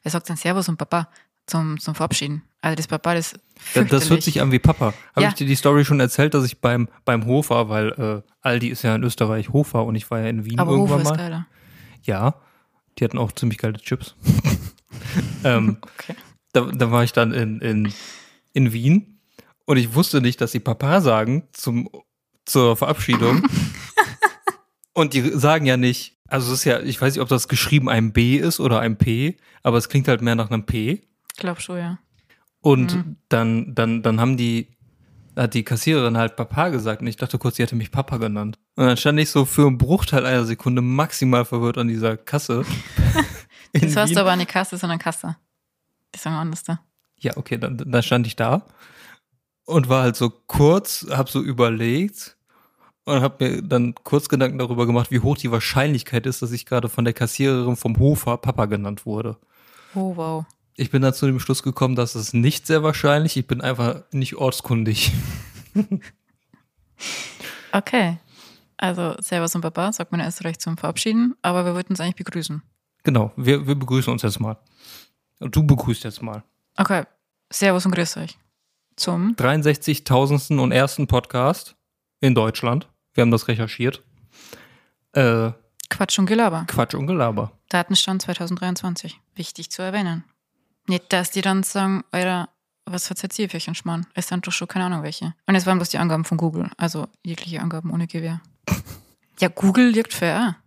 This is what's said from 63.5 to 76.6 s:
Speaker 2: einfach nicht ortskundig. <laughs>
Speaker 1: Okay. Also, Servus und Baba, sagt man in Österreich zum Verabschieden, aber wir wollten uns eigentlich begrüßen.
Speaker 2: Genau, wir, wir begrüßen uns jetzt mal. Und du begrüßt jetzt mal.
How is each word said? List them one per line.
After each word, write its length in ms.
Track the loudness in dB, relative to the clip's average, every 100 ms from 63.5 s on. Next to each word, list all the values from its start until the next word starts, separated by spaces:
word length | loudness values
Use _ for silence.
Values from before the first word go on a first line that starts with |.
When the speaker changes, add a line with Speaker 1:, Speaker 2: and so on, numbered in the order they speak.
| -2
Speaker 2:
einfach 420 | -2 0 -2 -2 -6
nicht 240 | -4 -4 -2
ortskundig. 800 | -2 -2 -2 -2 0 0 0 -2 -6 -10 -14 -20 -4
<laughs> 280 | -4 -2 -4 -8 _ _ _ _ _ _ _ _ _ -12 -10 -12 -16 -16 -16 -4
Speaker 1:
Okay. 460 | -2 0 0 2 -2 _ -20 -20 _ _ -4
Also, 380 | -4 -2 -4 -4
Servus 360 | -6 -4 -2 -4
und 60 |
Baba, 300 | -4 -2 -4
sagt 200 | -4 -4
man 100 | -4
in 60 | -4
Österreich 320 | -6 -8 -8
zum 180 | -8 -4
Verabschieden, 580 | -6 -4 0 2 0 0
aber 240 | -2 0 0
wir 80 |
wollten 200 | -4 -4
uns 60 | -4
eigentlich 160 | -4 -6
begrüßen. 460 | -8 -8 -8 -10 _ _ _ _
Speaker 2:
Genau, 280 | 0 2 2 0
wir, 300 | 2 2 2
wir 100 | -2
begrüßen 360 | 0 0 0
uns 100 | -2
jetzt 180 | -2 -2
mal. 180 | -6 -6 _ _ -20 -20 -20 _ _ _
Und 160 | 0 2
du 100 | 6
begrüßt 380 | 4 4 -4
jetzt 180 | -6 -12
mal. 220 | -12 -12 -16 _